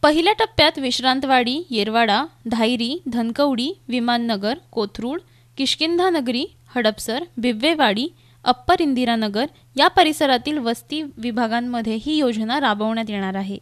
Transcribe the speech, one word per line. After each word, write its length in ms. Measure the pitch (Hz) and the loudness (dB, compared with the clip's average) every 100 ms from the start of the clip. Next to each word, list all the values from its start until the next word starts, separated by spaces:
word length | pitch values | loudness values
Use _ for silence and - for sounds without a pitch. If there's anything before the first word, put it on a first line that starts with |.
पहिल्या 300 | 294 302 339 | 4 4 2
टप्प्यात 460 | 427 440 - 302 320 | 2 -2 2 2 2
विश्रांतवाडी, 840 | 269 247 247 262 269 262 240 269 359 | -4 -2 0 0 2 2 2 -4 -4
येरवाडा, 540 | 233 202 220 226 208 311 _ - | -2 0 2 2 2 0 _ -6
धायरी, 560 | 220 226 247 233 311 285 | 0 2 0 -2 -4 -4
धनकवडी, 680 | 233 226 233 285 247 254 392 - | -2 -2 0 0 2 -2 -6 -6
विमाननगर, 640 | 247 233 240 233 214 202 285 _ | -4 0 0 0 -2 -2 -4 _
कोथरूड, 480 | - 208 - 233 311 - _ _ - | -4 -4 -4 -6 -6 -10 _ _ -6
किष्किंधानगरी, 880 | 269 - 320 349 370 339 247 240 320 _ _ | -4 0 0 2 2 0 0 -2 -4 _ _
हडपसर, 500 | - 220 214 - 226 339 - | 0 0 -2 -4 -6 -6 -4
बिब्वेवाडी, 720 | 233 220 277 320 254 202 285 - _ _ | -2 0 0 2 2 2 -4 -8 _ _
अप्पर 360 | - 247 - 359 | -2 -2 2 2
इंदिरानगर 680 | 320 254 247 233 214 202 277 - _ - | 2 0 0 0 0 -2 -4 -6 _ 2
या 120 | 311 | 4
परिसरातील 680 | 370 330 311 285 247 240 302 | 6 4 4 2 2 0 -2
वस्ती 440 | 233 233 - 302 | -2 -4 -6 -8
विभागांमध्ये 920 | 302 - 233 226 233 226 240 240 226 | -8 -8 -6 -2 -2 -2 -4 -4 -4
ही 220 | 220 233 311 | -4 -2 0
योजना 440 | 269 214 220 262 | 0 0 -2 0
राबवण्यात 500 | 277 208 214 226 220 | 0 0 -2 -2 -4
येणार 240 | 208 190 | -4 -4
आहे. 240 | 190 196 196 | -4 -6 -8